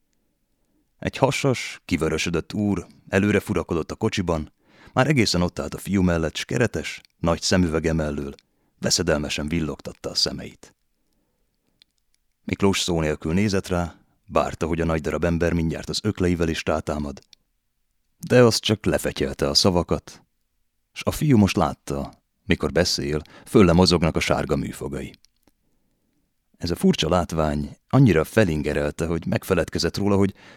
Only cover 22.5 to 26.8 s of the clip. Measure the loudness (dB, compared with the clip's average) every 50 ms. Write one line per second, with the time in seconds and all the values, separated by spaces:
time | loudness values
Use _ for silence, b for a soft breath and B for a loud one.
22.5 | -2 0 -2 -2 0 0 0 0 0 -4 -4 -4 -4 -6 -6 B B B B B
23.5 | 6 6 8 8 8 6 6 6 4 4 2 2 0 0 0 0 -2 -2 -2 -2
24.5 | -2 -4 -4 -6 -8 -10 -10 -10 -8 -10 -10 -12 -14 -18 _ _ _ _ _ _
25.5 | _ _ _ _ _ _ _ _ _ _ _ _ _ _ _ _ _ _ _ _
26.5 | _ -8 -6 -6 -2 2